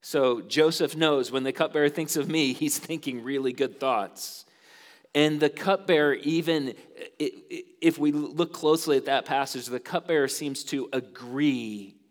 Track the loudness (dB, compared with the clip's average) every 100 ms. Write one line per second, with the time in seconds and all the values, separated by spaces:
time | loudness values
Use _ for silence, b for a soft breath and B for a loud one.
0 | -2 2 2 2 -2 4 4 4 -2 2
1 | 2 2 0 -2 -4 0 0 2 2 2
2 | -4 -2 0 2 2 2 -2 -2 -6 -8
3 | -6 -8 -4 -2 -2 0 -2 0 0 0
4 | -2 -8 -14 -14 -20 B B B B B
5 | B 2 4 4 0 0 0 0 4 4
6 | 4 2 0 0 2 0 -2 -8 B -18
7 | -18 _ -6 -6 -14 -14 -14 _ 2 4
8 | 0 0 -2 -2 -4 0 2 2 2 0
9 | 2 -2 0 -2 -2 -6 -8 -8 -6 -6
10 | -2 0 0 -2 -6 -8 -6 -6 -4 -6
11 | -8 -16 -10 0 2 2 -4 -10 -12 -20
12 | _